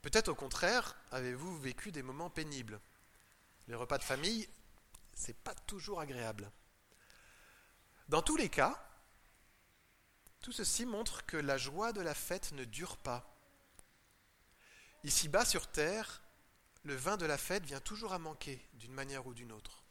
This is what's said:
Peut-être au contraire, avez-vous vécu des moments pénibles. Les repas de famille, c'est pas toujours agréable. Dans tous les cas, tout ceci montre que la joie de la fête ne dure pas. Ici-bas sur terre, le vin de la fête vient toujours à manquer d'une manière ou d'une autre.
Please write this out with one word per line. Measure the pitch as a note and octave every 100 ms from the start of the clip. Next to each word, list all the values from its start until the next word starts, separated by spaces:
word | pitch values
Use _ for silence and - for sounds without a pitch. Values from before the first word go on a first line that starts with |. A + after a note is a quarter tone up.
Peut-être | D3+ G#3+ A3
au |
contraire, | D3+ C3+ - F3+ A#3+ - - -
avez-vous | B2+ B2+ B2 E3+ E3
vécu | C3+ B2 G#3
des | D#3+
moments | C3 C#3 F3
pénibles. | E3 D3+ C#3 A2 G#2+ - - - - - - - - -
Les | A#2
repas | A#2+ C#3
de |
famille, | - C3 E3 A3+ G#3+ - - - - - -
c'est | - - -
pas | -
toujours | - - G3+ F3+ F#3
agréable. | D3 B2+ A2+ G#2+ G2+ - - _ _ - - - - - - - - - - - -
Dans | D3+
tous | - G#3
les | F3+
cas, | - E3 C#4+ - - - - - - - - _ _ _ _ _ _ - -
tout | -
ceci | A#3+ G3+ - A#3+
montre | G#3+ A3 -
que | - D#3+
la | C#3+ C3+
joie | B2+ D3+ A3+
de | G#3
la | E3+
fête | D3 - F3+ -
ne | C#3+
dure | B2 A#2 C#3 -
pas. | - B2 - - - - - - - _ _ _ _ _ _ - - - - -
Ici-bas | D3 - D#3 F3+
sur | A#3+ F3+ -
terre, | - D3+ G#3 G#3+ - - - - - _ -
le | D3+ C3+
vin | C#3 G#3
de | E3
la | C#3+
fête | - F#3+
vient | D3+ C#3
toujours | - G#3 A3
à | F#3
manquer | D#3+ D3+ - C3 -
d'une | A#2 A2+
manière | C3 C3+ C3+ B2+
ou |
d'une | A#2 A#2+
autre. | A2 - - -